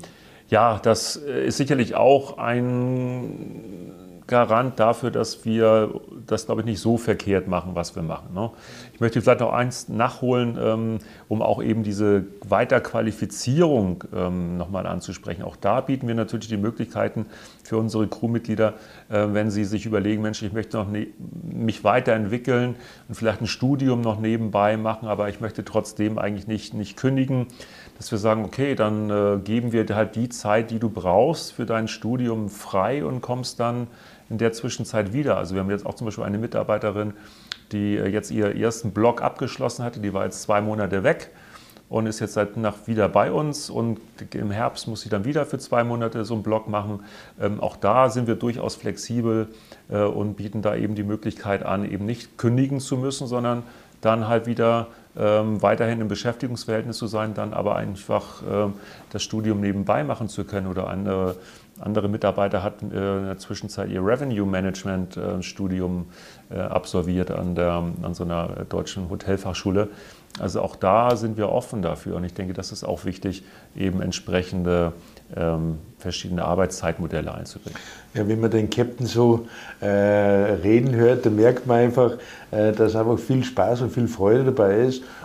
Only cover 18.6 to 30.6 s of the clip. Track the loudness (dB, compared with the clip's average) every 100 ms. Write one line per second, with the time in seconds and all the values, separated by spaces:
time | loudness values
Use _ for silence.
18.6 | 0 0 -12 -20 -4 0 2 2 0 0
19.6 | 0 -2 0 0 2 0 -2 -4 -6 -6
20.6 | -4 -4 -4 -4 -6 -10 -14 -12 -10 -4
21.6 | -4 0 4 4 4 2 0 -2 2 2
22.6 | 2 -4 -12 -20 -14 -2 0 0 -2 0
23.6 | 0 2 2 2 2 0 0 0 0 2
24.6 | 4 2 0 -4 -2 -2 -2 -4 -8 -8
25.6 | -4 -2 -2 -2 -2 0 -2 -4 -4 -6
26.6 | -6 -8 -8 -4 0 0 0 -2 -4 -8
27.6 | -20 -20 -20 -18 -6 -2 2 2 0 -2
28.6 | -2 0 0 0 0 2 2 2 0 -2
29.6 | 0 0 2 2 0 -2 -4 -4 0 2